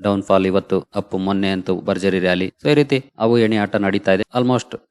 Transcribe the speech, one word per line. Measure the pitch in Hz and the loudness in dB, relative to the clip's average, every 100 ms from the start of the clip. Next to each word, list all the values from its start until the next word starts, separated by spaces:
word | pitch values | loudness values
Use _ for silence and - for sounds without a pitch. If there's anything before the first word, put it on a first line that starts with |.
ಡೌನ್ | 104 98 | -2 -2
ಫಾಲ್, | 95 95 95 | 2 2 2
ಇವತ್ತು | 95 - 95 - 101 | 0 0 -4 -4 -8
ಅಪ್, | 98 95 | -6 -4
ಮೊನ್ನೆ | 95 98 98 | -2 -2 -2
ಅಂತೂ | 95 90 92 | -4 -4 -4
ಭರ್ಜರಿ | 78 95 95 95 | -2 -2 0 0
ರ್ಯಾಲಿ. | 90 90 92 - | 0 0 -2 -4
So, | 143 | 0
ಈ | 147 | 2
ರೀತಿ | 139 135 - - | 2 0 -4 -2
ಅವು | 110 120 | 2 2
ಏಣಿ | 110 110 | 2 0
ಆಟ | 101 104 | 0 -2
ನಡೀತಾ | 98 98 - | 0 -2 0
ಇದೆ. | 95 | 0
Almost | 110 123 123 123 - - _ | 0 -2 0 0 -2 -14 _